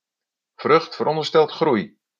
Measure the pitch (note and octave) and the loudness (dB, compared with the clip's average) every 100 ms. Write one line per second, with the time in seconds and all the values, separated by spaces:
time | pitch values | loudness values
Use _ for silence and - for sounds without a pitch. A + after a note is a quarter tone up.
0 | _ _ _ _ _ - A#2+ D#3+ - - | _ _ _ _ _ -6 0 2 0 -6
1 | C3 D#3 C#3+ D#3+ D3+ - D#3 A2 - _ | -4 -4 0 2 2 0 0 0 -2 _
2 | _ _ | _ _